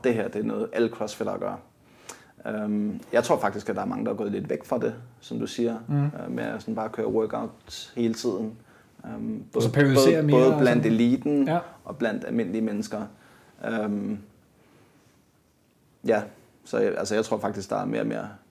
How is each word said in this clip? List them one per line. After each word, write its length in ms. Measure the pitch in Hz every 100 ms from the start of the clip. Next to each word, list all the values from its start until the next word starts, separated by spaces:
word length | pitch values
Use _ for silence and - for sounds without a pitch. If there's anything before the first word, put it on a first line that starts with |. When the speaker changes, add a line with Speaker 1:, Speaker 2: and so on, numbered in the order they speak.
Speaker 1:
det 100 | 127
her, 140 | 113 95
det 120 | 104
er 40 | 110
noget, 220 | 107 113
alle 160 | - 113
crossfitter 480 | - 107 - 104 95
gør." 180 | 98 95 - _ _ - - - - - 117
Øhm, 520 | 107 107 104 104 - -
jeg 120 | 120
tror 160 | 120 143
faktisk, 300 | 104 104 -
at 60 | 101
der 60 |
er 40 | 101
mange, 200 | 98 110
der 60 |
er 40 | 107
gået 160 | 104
lidt 180 | 98 -
væk 160 | - -
fra 120 | 123
det, 160 | 117 120 - -
som 200 | - 117
du 80 | 113
siger, 280 | - 117 113 120
Speaker 2:
Mm. 160 | 143 147
Speaker 1:
øh, 260 | - -
med 120 | 120
at 180 | 113 110
sådan 140 | 113 110
bare 140 | 110
køre 180 | - 110
workout 840 | 110 110 113 117 - - - - 120
hele 180 | 113
tiden. 380 | 113 123 98 110 113 - - _ - -
Øhm, 380 | 113 113 110 - 113
Speaker 2:
Og 60 |
så 60 | 117
Speaker 1:
både, 20 |
Speaker 2:
periodisere 400 | 143 139 135 135 160
Speaker 1:
både, 20 |
Speaker 2:
mere 160 | 147 127
Speaker 1:
både 140 | 131
Speaker 2:
og 60 | 147
Speaker 1:
blandt 220 | 123 120
Speaker 2:
sådan. 80 | 113 113
Speaker 1:
eliten 520 | 120 127 147 147 135
Speaker 2:
Ja. 120 | 170 - - -
Speaker 1:
og 120 | -
blandt 280 | 113 104 -
almindelige 360 | 117 92 110
mennesker. 400 | 110 104 107 107 104 - - - _ - -
Øhm, 480 | 110 104 104 101 98 - _ _ _ _ _ _ _ _ _ _ _ _ _ _ _ _ _ 117
ja, 140 | 104 - - _ _ -
så 120 | 113
jeg, 160 | 104 -
altså, 180 | 101 107
jeg 100 | 110
tror 120 | 107
faktisk, 320 | 104 98 95
der 60 | 107
er 40 | 107
mere 160 | 113
og 60 | 110
mere 220 | - 104 101 _